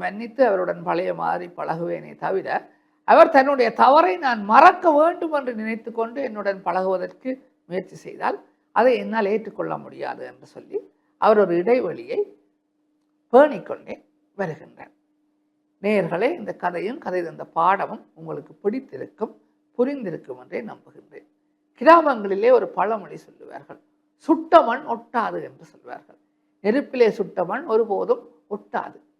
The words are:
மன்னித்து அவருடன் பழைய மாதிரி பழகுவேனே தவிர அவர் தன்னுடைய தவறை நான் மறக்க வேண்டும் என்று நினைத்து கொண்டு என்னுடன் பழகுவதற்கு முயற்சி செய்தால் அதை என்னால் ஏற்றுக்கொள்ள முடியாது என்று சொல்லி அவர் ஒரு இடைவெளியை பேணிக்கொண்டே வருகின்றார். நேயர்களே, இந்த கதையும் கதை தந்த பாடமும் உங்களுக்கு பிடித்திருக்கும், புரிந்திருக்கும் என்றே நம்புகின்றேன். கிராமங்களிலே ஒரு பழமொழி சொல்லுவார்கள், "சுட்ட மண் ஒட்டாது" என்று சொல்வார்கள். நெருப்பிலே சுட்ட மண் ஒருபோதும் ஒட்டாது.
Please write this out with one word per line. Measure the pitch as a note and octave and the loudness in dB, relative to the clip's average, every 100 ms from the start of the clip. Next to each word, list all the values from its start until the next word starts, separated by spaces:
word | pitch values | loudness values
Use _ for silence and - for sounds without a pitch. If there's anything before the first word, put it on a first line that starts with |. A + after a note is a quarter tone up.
மன்னித்து | F3+ G3+ A#3 B3 B3 | -8 -8 -6 2 2
அவருடன் | F#3+ F3 E3+ E3+ | 2 -2 -4 -4
பழைய | E3+ F#3 E3+ | -4 -4 -4
மாதிரி | E3 F3 F3 F3 | -4 -4 -8 -8
பழகுவேனே | D3+ D#3+ E3+ E3+ D3+ D3 D#3+ | -8 -6 -6 -8 -12 -10 -6
தவிர | F#3+ - - - _ _ _ - | -4 -4 -8 -8 _ _ _ 4
அவர் | B3+ E4 C#4 | 6 8 6
தன்னுடைய | C4+ C#4 A3+ - | 4 2 0 4
தவறை | A#3 D4 F4+ F4+ C#4 | 6 6 4 0 -2
நான் | A3+ G3+ | -4 4
மறக்க | A#3 E4+ F4+ F4 D4 | 8 8 6 4 4
வேண்டும் | E4 F4 E4+ D4 | 4 0 -4 -4
என்று | B3+ | -6
நினைத்து | A3 A3 A3+ A3+ | -6 -8 -8 -8
கொண்டு | A3+ A3+ B3+ B3+ | -6 -6 -6 -8
என்னுடன் | G#3 G3 G3 F#3 | -6 -6 -6 -4
பழகுவதற்கு | F3+ F#3+ F#3 F3+ - C4 C4 _ _ - | -2 -2 -2 -6 -10 -10 -10 _ _ -10
முயற்சி | F3+ F#3 D#3+ - | -10 -10 -14 -18
செய்தால் | - G#3 G4+ - _ _ - | -8 -6 -6 -12 _ _ 0
அதை | B3 A3 | 2 0
என்னால் | G3+ A3 G3 | -2 -2 -2
ஏற்றுக்கொள்ள | A3 G#3+ - E3 D3 | -2 -4 -10 -8 -8
முடியாது | C3+ C3+ C3+ B2 B2+ | -12 -12 -12 -12 -16
என்று | B2 C3+ - | -18 -20 -20
சொல்லி | - G#4 - _ _ _ | -12 -12 -12 _ _ _
அவர் | G3+ G#3+ | 4 4
ஒரு | F#3 E3+ | 4 2
இடைவெளியை | F#3 B3+ F#3+ A#2+ A#2+ G4+ G4+ - _ _ _ _ _ _ _ _ _ | 2 0 0 -8 -6 -4 -4 -10 _ _ _ _ _ _ _ _ _
பேணிக்கொண்டே | A#3+ D4+ G3+ - A#2 - - _ _ _ G3 | 6 6 2 -10 -12 -14 -18 _ _ _ -8
வருகின்றார். | F3+ C#3+ - - - _ _ _ _ _ _ _ _ _ | -8 -8 -18 -20 -20 _ _ _ _ _ _ _ _ _
நேயர்களே, | G3+ G#3 E3 F3 B3 F4 | -2 0 0 0 -2 -2
இந்த | G#3 - | -10 -6
கதையும் | F3+ F3 F#3 D4+ | -6 -4 -6 -8
கதை | G3 F3+ | -6 -6
தந்த | E3 D3+ D#3 | -6 -10 -8
பாடமும் | D#3+ E3+ F#3+ D3+ G#3+ - - | 0 0 0 -4 -10 -18 -18
உங்களுக்கு | D#3+ D3 - _ | -12 -12 -14 _
பிடித்திருக்கும், | G3+ B3+ C4 C3 - - A3 - _ _ _ - | -6 -6 -8 -14 -14 -10 -12 -12 _ _ _ -4
புரிந்திருக்கும் | B3+ C#4+ G3 D3+ - B2+ | -4 -4 -10 -12 -14 -18
என்றே | - G3+ G#3+ | -12 -12 -12
நம்புகின்றேன். | C3 _ C#3+ _ C3+ - _ _ _ _ _ | -16 _ -20 _ -20 -20 _ _ _ _ _
கிராமங்களிலே | B3+ E4 D4+ A#3+ G3 F#3+ A#3 B3 | 4 6 4 -2 -4 0 4 2
ஒரு | - F#3 | 2 -4
பழமொழி | G3+ A3 D#3+ D#3+ | -4 -6 -10 -20
சொல்லுவார்கள், | - _ - C#3 - - _ _ _ _ - | -20 _ -20 -20 -20 -20 _ _ _ _ 0
"சுட்ட | E4 D#4+ E4+ A#3 | 0 6 6 6
மண் | B3+ - | 0 -6
ஒட்டாது" | A3+ - A#3+ F#3+ F3 C3+ | -10 -6 -4 -4 -6 -12
என்று | C3+ E3 | -16 -20
சொல்வார்கள். | _ A#2+ - - _ _ _ _ _ | _ -20 -20 -20 _ _ _ _ _
நெருப்பிலே | F#3+ C4 C#4 B3+ A3+ - | -2 -2 -2 2 2 2
சுட்ட | F3+ - F3 | -4 -4 -4
மண் | A#3 D#4+ | -6 0
ஒருபோதும் | A3 G#3+ F#3+ F#3 B3 - _ _ | 0 0 -2 -2 -4 -6 _ _
ஒட்டாது. | G3+ - - - - _ | -14 -8 -8 -8 -14 _